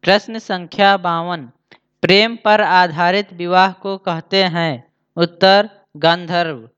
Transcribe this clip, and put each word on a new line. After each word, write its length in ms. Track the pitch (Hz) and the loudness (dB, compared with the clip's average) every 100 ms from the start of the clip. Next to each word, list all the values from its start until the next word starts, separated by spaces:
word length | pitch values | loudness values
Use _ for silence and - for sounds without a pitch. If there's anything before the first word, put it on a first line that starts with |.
प्रश्न 360 | - 202 - 226 | 2 0 -2 -14
संख्या 580 | - 185 170 - 196 196 | -8 -10 -10 0 2 2
बावन, 520 | 175 170 170 170 123 _ _ _ _ _ | -2 -4 -6 -8 -12 _ _ _ _ _
प्रेम 340 | - 196 220 233 | 2 2 2 -2
पर 160 | 214 208 | 0 2
आधारित 720 | 190 180 180 156 175 190 202 | 4 2 2 0 0 0 -4
विवाह 400 | 175 175 180 190 | -10 -2 2 2
को 240 | 185 196 190 | -2 -12 -8
कहते 460 | 190 165 - 190 | -8 -8 -4 -2
हैं। 400 | 185 170 165 123 _ _ _ - | 0 -2 -4 -6 _ _ _ -4
उत्तर, 520 | 170 170 190 196 214 _ _ 151 | -4 2 4 4 2 _ _ -2
गांधर्व। 600 | 160 170 170 175 165 135 110 | -2 -2 -4 -4 -4 -8 -16